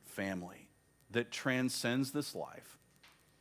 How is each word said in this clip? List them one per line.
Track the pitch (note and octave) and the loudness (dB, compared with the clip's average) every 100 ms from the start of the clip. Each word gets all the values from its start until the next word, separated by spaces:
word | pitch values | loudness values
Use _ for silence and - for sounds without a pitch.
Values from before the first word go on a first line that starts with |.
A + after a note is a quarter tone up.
family | - - G2 F#2+ F2 - - - _ _ - | -8 -4 -2 -2 -4 -10 -20 -20 _ _ -2
that | A2+ A#2+ | 0 0
transcends | - C#3 B2+ B2+ - A#2+ B2+ C3+ | 0 2 4 4 2 2 2 2
this | D3 C#3 | 0 -2
life, | G2 - - - - _ _ - - _ _ | -4 -6 -8 -16 -20 _ _ -20 -20 _ _